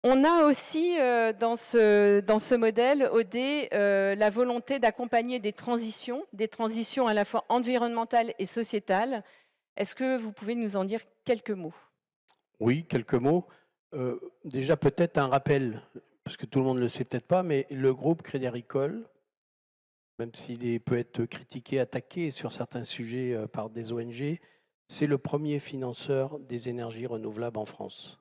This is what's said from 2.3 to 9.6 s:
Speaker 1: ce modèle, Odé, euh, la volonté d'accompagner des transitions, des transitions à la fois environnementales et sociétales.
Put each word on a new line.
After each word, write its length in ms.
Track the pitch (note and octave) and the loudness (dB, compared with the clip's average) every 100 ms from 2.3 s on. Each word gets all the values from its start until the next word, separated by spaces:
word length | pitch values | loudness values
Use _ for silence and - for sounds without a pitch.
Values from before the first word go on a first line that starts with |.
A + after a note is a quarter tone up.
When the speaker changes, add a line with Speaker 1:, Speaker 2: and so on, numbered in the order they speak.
| G#3+ | 2
Speaker 1:
ce 160 | - A#3+ | 4 4
modèle, 520 | A3+ A3 B3 C#4+ C4 | 4 4 4 4 4
Odé, 560 | A#3 G3 A#3+ C4 D4 - | 2 2 -2 -2 -2 -2
euh, 420 | G#3 G3+ G3 G3 G3 | 2 4 4 2 2
la 140 | G#3+ | 2
volonté 480 | G#3+ B3 A#3+ - C#4 | 2 0 -2 -2 2
d'accompagner 600 | A#3 A3 B3 A#3 A#3+ B3+ | 2 0 0 0 0 -2
des 140 | G#3 | -4
transitions, 720 | - - A#3 A3 - - B3+ F#4+ | -6 -4 -2 -2 -8 -8 -8 -8
des 160 | G3 A3 | -6 -6
transitions 580 | - A3+ A3+ A3 C4+ A#3+ | -2 -2 -2 -4 0 2
à 60 | |
la 100 | G#3 | 2
fois 220 | G3+ A#3 - | 0 -2 0
environnementales 840 | A#3+ A#3+ B3+ A#3+ A#3 A3+ A#3+ A3+ - | 0 2 0 0 -2 0 0 0 -4
et 80 | F#3+ | -4
sociétales. 760 | A#3 A3+ G#3 - F#3+ B3 A#3+ - _ _ _ | -4 -4 -4 0 0 0 -4 -10 _ _ _